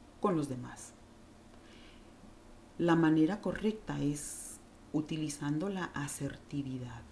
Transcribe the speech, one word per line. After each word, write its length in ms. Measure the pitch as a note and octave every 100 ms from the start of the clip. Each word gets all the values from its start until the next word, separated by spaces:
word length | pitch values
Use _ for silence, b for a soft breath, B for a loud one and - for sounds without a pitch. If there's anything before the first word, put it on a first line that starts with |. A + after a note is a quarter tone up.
| - -
con 140 | G#3 E3
los 140 | C#3
demás. 440 | B2 B2 - - - - - - - - - B B B B B - - - - - - -
La 180 | E3+ E3
manera 460 | D#3 D#3+ D#3 G#3
correcta 580 | F#3 - G#3+ G#3+ - D3
es 600 | C#3+ D3 - - - - - - -
utilizando 760 | D#3 D3+ D#3+ D3+ - D3 D3+ G3
la 160 | F#3+ E3+
asertividad. 1160 | - C#3+ - C#3 - - C#3+ C3 C3 A#2+ A#2 -